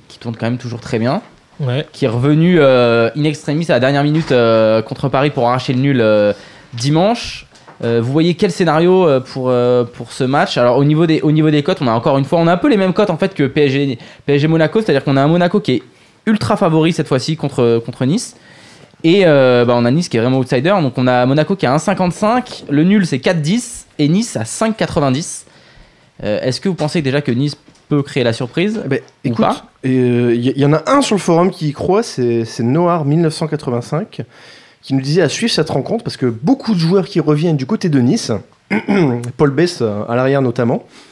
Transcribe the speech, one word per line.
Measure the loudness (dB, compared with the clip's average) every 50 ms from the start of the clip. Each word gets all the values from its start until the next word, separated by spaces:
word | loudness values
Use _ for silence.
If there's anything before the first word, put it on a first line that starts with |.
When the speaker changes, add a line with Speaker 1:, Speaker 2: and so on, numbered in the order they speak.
| -20 -20
Speaker 1:
qui | -20 -14
tourne | -12 -12 -8 -6
quand | -4
même | -4 -4 -6
toujours | -8 -10 -12 -12
très | -8 -4 -4 -2
bien. | 0 -2 -2 -4 -6 -10 -18 -20 _ _ _ -8
Speaker 2:
Ouais. | -4 -4 -4 -4 -6 -8
Speaker 1:
Qui | -6 -4 -2
est | -2
revenu, | 0 0 2 2 2 4 4 4 4 4
euh, | 6 6 6 4 4 4 4 2 2 0 0 -2
in | -2
extremis | -2 -2 -4 -6 -4 -4 -4 -2 0
à | 0
la | 2
dernière | 2 2 2 2 0
minute, | 0 0 0 0 2
euh, | 2 2 4 4 4 4 4 4 2 2 0
contre | -4 -6 -6 -4 -2
Paris | 0 0 0 0
pour | 0 0 0 0
arracher | 0 0 -2 -2 -2
le | 0
nul, | 0 0 2 2
euh, | 2 2 4 4 2 2 0 -4 -8 -20 -20 -20 -20 -18 -12
dimanche. | -6 -2 0 0 2 2 0 0 -2 -6 -10 -14 -16 -18 -20 _ -20 _ -20 -12 -8 -4
Euh, | -2 0 0
vous | 0 0
voyez | 0 0 0 0 0
quel | 0 -2 -2
scénario, | 0 0 0 0 2 2 2 4 4 4 4 2
euh, | 2 0
pour, | -2 -6 -8 -6 -2 0
euh, | 0 2 2 2 2 2 0
pour | -2 -6 -12 -16 -12
ce | -6 -4 -2
match ? | 0 0 0 0 0 0 0
Alors | 2 2 4 4
au | 2
niveau | 2 2 2 2 2
des, | 2 0
au | 2 2
niveau | 2 2 2 2
des | 2 0 0
cotes, | 0 -2 -2
on | -2 -2
a | 0
encore | 0 0 0 0 0
une | 0
fois, | 0 0 0
on | 2
a | 2 2
un | 2
peu | 2 2
les | 2 2
mêmes | 0 0 0
cotes | 0 0 0
en | 0 -2
fait | -4 -4 -2
que | -2 -2 0
P | 2 2 2
S | 2
G, | 2 0 -2 -2 -4 -6 -10 -16 -20 -8 -2
P | 0 0
S | 2
G | 2 2
Monaco, | 2 2 2 2 0 0
c'est-à-dire | 0 0 0 0 0
qu'on | 0 2 2
a | 2
un | 2
Monaco | 2 2 2 2 0 0
qui | 0 0
est | -2 -2 -4 -8 -18 _ _ _ _ _ _ -2
ultra | -2 0 0 -2 0 0
favori | 0 2 2 2 2 2 0
cette | -2 -2 -2
fois-ci | -2 -2 -2 -4 -4 -4
contre, | -6 -4 -2 0 2 2 2 0 -2
contre | -4 -6 -4 -2
Nice. | 0 0 -2 -4 -8 -14 -20 -20 -20 -20 -20 -20 -20 -20 -20 -20 -20 _ _ 2
Et, | 2 4 4 6
euh, | 6 6 6 6 6 4 4 4
bah, | 2 2 2
on | 2
a | 2
Nice | 2 0 0 -2
qui | -2 0
est |
vraiment | 0 0 0 0
outsider, | -2 -2 -2 0 0 0 0 0
donc | 0 -2 -2 0
on | 0 2
a | 2 2 2
Monaco | 2 2 2 0 0 -2
qui | 0 0
est | 0
à | 0
un | 0
cinquante-cinq, | 0 -2 -2 0 -2 -2 -2 -2 -2 0 0 0 -2 -6 -10 -16 -6 -2
le | 0 2 4
nul | 4 4 2 2 0
c'est | -2 -2
quatre | 0 0 0 0
dix | 0 -2 -2 -2 -4 -6 -12 -16 -18 _ _ -2
et | 0 2
Nice | 2 0 -2 -2 -6 -8
à | -8
cinq | -8 -6 -2 -2 -2 -2 -2
quatre-vingt-dix. | -4 -4 -2 0 0 0 0 -2 -4 -8 -12 -16 -18 _ -20 -20 -20 -20 -20 -20 -20 _ _ _ _ _ _ -10 -6
Euh, | -4 -4 -2
est-ce | -2 -4 -4 -4
que | -4 -4
vous | -4
pensez | -2 -4 -4 -2 -2
déjà | -2 -2 -2 -2
que | -2 -2
Nice | -2 -2 -2 -4 -6 -8 _ -20 -20 _ _ -2
peut | -2 -2
créer | -2 -2 -2 -2 0
la | 0 -2
surprise | -2 -6 -6 -4 -2 -2 -2 -2 -4 -4
Speaker 3:
Eh | -4
ben, | -4 -6 -6 -10 _ _ -6
Speaker 1:
ou | -4
Speaker 3:
écoute, | -2 0 0
Speaker 1:
pas ? | 0 -2 -4 -8 -16 _ _ -4
Speaker 3:
euh, | -2 0 2 2 2 2 2 2 0 0
y, | 0 0 -2 0 2
y | 2
en | 2 2
a | 2 0 0
un | 0 2 2
sur | 2 0
le | 0
forum | 0 2 2 2 2 0
qui | 0 -2 -4 -6
y | -4
croit, | -4 -2 -2 0 0
c'est, | -2 -4 -4 -2 -2 0 0 0 -2
c'est | -4 -4 -4 -2
Noir | 0 0 0 0 0 0 0 0
mille | 0 0 2
neuf | 0 0 -2
cent | -4 -6 -6
quatre-vingt-cinq, | -6 -6 -4 -4 -4 -4 -4 -6 -6 -6 -6 -8 -12 -14 -14 -14 -18 -20 -20 -20 -20 -20 -20 -20 _ _
qui | -8 -4 -4
nous | -2
disait | -2 0 0 2
à | 2 0
suivre | 0 -2 -4 -2
cette | 0 -2 -2 -2
rencontre | -2 -4 -4 -4 -6 -6 -6
parce | -8 -6 -4
que | -4
beaucoup | -4 -2 -2 0 0 0 0 0 -2 -2
de | 0
joueurs | 0 2 2 0 0
qui | 0 -2 -2
reviennent | 0 2 0 2 2 0 0
du | 0 -2 -4
côté | -4 -2 -2 0
de | 2 2
Nice, | 2 2 2 0 -2 -4 -6 -6 -8 _ _ _ _ -6
<clears throat> | -4 -4 -2 0 0 2 2 2 0 -2 -6 -6 -2 0
Paul | 0 2
Bess, | 2 2 0 0 -2 -2
euh, | -4 -2 -2 -4 -4 -2
à | -2
l'arrière | 0 0 2 2 0
notamment, | 0 0 0 0 0 0 -2 -2 -6 -10 -20 -20 -20 -20